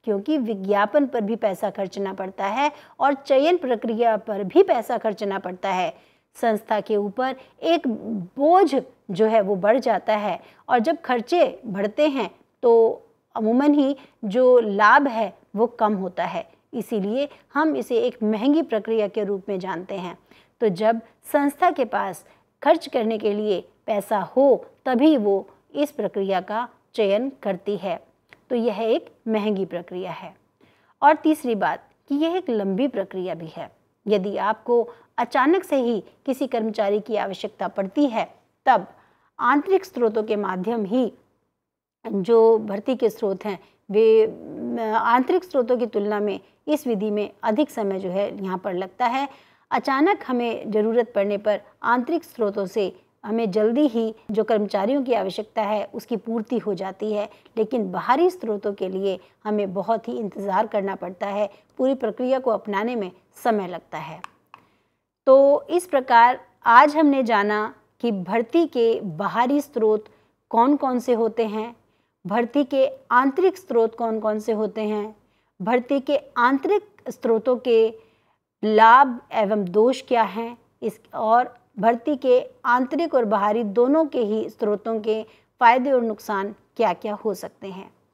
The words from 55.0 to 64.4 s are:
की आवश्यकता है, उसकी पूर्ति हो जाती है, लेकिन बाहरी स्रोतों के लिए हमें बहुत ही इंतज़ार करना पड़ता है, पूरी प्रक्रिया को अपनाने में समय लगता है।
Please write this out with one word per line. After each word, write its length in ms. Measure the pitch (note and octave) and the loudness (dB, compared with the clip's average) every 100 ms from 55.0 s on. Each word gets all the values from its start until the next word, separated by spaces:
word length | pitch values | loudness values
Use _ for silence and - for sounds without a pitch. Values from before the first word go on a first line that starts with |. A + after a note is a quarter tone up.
की 100 | B3+ | 0
आवश्यकता 480 | A3+ F#3+ F3+ G#3 - | -2 -2 -8 -8 -6
है, 280 | G#3 G#3+ - | -2 -4 -4
उसकी 240 | - - A3 | -12 -8 -8
पूर्ति 400 | A3+ A3+ G#3+ A#3 | -4 -6 -4 -4
हो 160 | G#3 | -4
जाती 400 | F3+ F#3 F#3 G#3+ | -6 -8 -8 -6
है, 160 | G#3 G#3+ - _ - | -4 -6 -12 _ -4
लेकिन 340 | G#3+ B3 F#3+ | -2 -2 -4
बाहरी 380 | F3+ E3 C4+ F4+ | -6 0 2 2
स्रोतों 440 | F#4 - G#3 G#3 | 0 -8 -4 -6
के 160 | G3 F#3 | -6 -6
लिए 300 | F#3+ G3 F#3 _ _ | -4 -4 -4 _ _
हमें 300 | G#3+ G#3+ G3 | -4 -4 -2
बहुत 340 | F#3 G3+ A3+ A#3 | -4 -2 -4 -4
ही 100 | B3 | -8
इंतज़ार 500 | G#3 G3 G3 F#3+ A3 | -8 -8 -4 -2 -2
करना 280 | G#3+ G3 F#3 | -4 -4 -8
पड़ता 320 | F3+ F#3+ G3+ | -12 -8 -6
है, 220 | G3+ G3+ - _ - | -4 -6 -8 _ -2
पूरी 160 | C4 | -2
प्रक्रिया 460 | C4 A#3 G#3+ B3+ C4 | 0 -4 -4 -2 -2
को 120 | C4 | -2
अपनाने 440 | G#3+ - G3 A3+ A#3+ | -4 -4 -4 -2 -4
में 160 | F#3 - _ - | -8 -12 _ -6
समय 240 | B3 A3 F3+ | -2 -2 -4
लगता 300 | E3+ _ D#3 | -12 _ -12
है। 240 | D3+ D#3+ - _ | -12 -16 -18 _